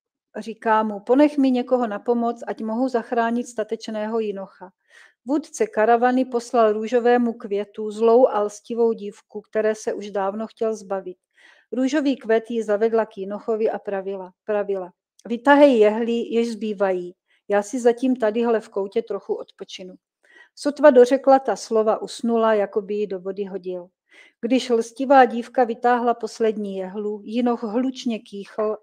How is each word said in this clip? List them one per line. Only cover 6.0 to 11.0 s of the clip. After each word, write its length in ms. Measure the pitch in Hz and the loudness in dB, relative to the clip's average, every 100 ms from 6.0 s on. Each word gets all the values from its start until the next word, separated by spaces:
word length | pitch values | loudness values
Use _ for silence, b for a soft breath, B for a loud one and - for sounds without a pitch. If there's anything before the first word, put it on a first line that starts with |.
| 247 254 254 | 2 0 -2
poslal 480 | 240 233 240 220 | -4 -2 2 2
růžovému 600 | 214 220 247 233 240 233 | 2 -2 0 2 2 2
květu 580 | 226 208 202 208 - 214 | -4 -6 -6 -6 -10 -10
zlou 360 | 208 226 233 262 | 0 4 6 6
a 140 | 208 | 4
lstivou 520 | 208 - - 233 233 | -2 -6 -8 0 0
dívku, 480 | 208 202 196 _ 208 | 0 -8 -14 _ -16
které 340 | - 220 214 214 | -6 -2 0 -2
se 180 | 240 | -4
už 180 | - 208 | -8 -6
dávno 360 | 196 196 214 220 | -4 -4 -4 -10
chtěl 280 | _ 226 214 | _ -4 -4
zbavit. 420 | 196 196 | -6 -8